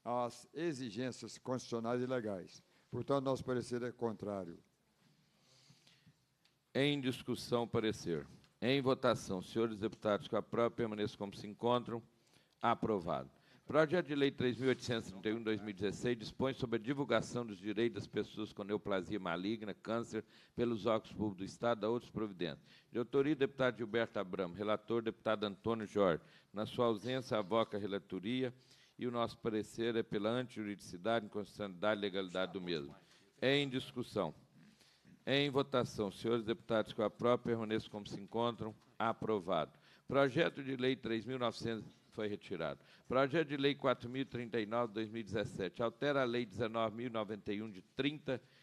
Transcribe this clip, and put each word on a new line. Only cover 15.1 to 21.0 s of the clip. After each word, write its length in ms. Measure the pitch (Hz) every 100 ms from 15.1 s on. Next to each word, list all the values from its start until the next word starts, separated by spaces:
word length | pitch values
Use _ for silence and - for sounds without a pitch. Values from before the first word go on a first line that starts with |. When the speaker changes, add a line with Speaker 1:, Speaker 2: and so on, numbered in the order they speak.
Speaker 2:
trinta 160 | 95 107
e 40 |
um, 80 | 113
dois 180 | 110 107
mil 120 | 107
e 20 |
dezesseis, 420 | 95 101 80 123 117
dispõe 380 | 107 - 131
sobre 240 | 131 127 113
a 20 |
divulgação 640 | 107 139 131 113 - 123
dos 140 | 117 98
direitos 380 | 101 101 120 101
das 120 | -
pessoas 460 | 107 104 - 107
com 100 | -
neoplasia 560 | 101 104 101 98 85 104
maligna, 540 | 92 85 95 113 107
câncer, 500 | 90 - 113 113 110 - - - -
pelos 300 | 120 113 101
órgãos 260 | 110